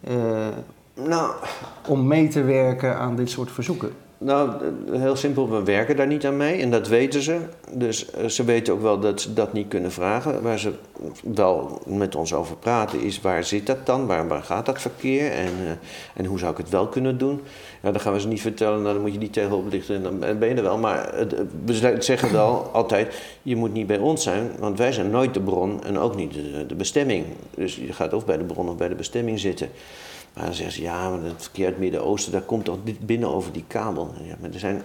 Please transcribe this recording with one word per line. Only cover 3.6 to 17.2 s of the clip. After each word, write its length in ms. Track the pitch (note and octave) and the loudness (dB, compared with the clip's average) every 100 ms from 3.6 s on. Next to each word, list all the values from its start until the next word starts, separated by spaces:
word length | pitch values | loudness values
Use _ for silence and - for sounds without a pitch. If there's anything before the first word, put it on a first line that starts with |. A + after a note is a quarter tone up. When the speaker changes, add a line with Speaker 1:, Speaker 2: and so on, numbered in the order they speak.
| B2 D#3+ G#2 - - - | -4 -2 -4 -8 -20 -8
Speaker 2:
Nou, 320 | C3 C#3 C#3 G2+ C#2+ C#2+ - | 2 4 2 0 -4 -4 -4
eh, 80 | G2+ | 0
heel 160 | C3 C3+ | 2 2
simpel, 320 | C#3+ C3+ B2 | 0 2 2
we 120 | A2 | 2
werken 340 | F#2+ G2+ A2+ C#3+ | 4 4 4 2
daar 100 | C#3 | 2
niet 200 | D3 C#3+ | 2 0
aan 100 | C#3 | 2
mee 240 | D3 F#3 | 2 2
en 80 | B2+ | 4
dat 180 | A#2 G2+ | 2 6
weten 340 | A2+ C3+ C#3 | 4 6 2
ze. 140 | C#3+ E3+ E3 - - | 0 -2 -4 -12 -12
Dus, 380 | B2+ A#2+ A2 - | -2 0 -2 -6
eh, 160 | - A2 | -4 -2
ze 180 | - | 0
weten 280 | A#2+ A#2 A2+ | 4 4 4
ook 60 | G2 | 2
wel 180 | A2 G2+ | 4 4
dat 200 | G#2 G2+ | 2 0
ze 120 | - | -2
dat 200 | A2 G#2 | 0 0
niet 160 | G#2+ G2+ | 0 -2
kunnen 240 | G#2 F2+ | 0 -2
vragen. 500 | F2+ F2+ A2 C#3+ C#3 | 0 0 0 0 0
Waar 160 | A#2 A2 | 0 0
ze 140 | G#2 - - - D#2+ - - | -2 -6 -12 -12 -12 -10 -6
wel 480 | G#2+ F#2+ E2+ C#2 - - | 2 4 4 0 -8 -4
met 280 | G2 G2 | 0 0
ons 200 | D2+ D#2+ | 0 -2
over 220 | D#2 E2 E2 | 0 -2 -4
praten 440 | - A#2+ G#2+ - | 0 2 0 -2
is, 200 | D2+ F#2+ | -2 -2
waar 240 | G2 F2 | 0 0
zit 220 | F2 G#2 G#2 | 0 -2 0
dat 200 | C3 C3 | -2 2
dan? 200 | C3 B2+ | 0 2
Waar, 220 | F2 E2 | 0 0
waar 140 | D2+ | -2
gaat 240 | - G2 A#2 | -2 -2 -2
dat 140 | - | -2
verkeer? 500 | - - B2+ C3+ D3 | -4 -4 0 0 0
En, 160 | - F#2 | -2 -2
eh, 240 | F2+ F2+ E2 - - - | -2 -4 -6 -10 -16 -16
en 100 | - | -6
hoe 140 | F#2 F#2+ | -4 -2
zou 120 | F2 | -2
ik 40 | D#2+ | -4
het 100 | E2 | 0
wel 180 | F#2 G#2 | 2 2
kunnen 320 | - C3 | 0 0
doen? 220 | B2+ | 2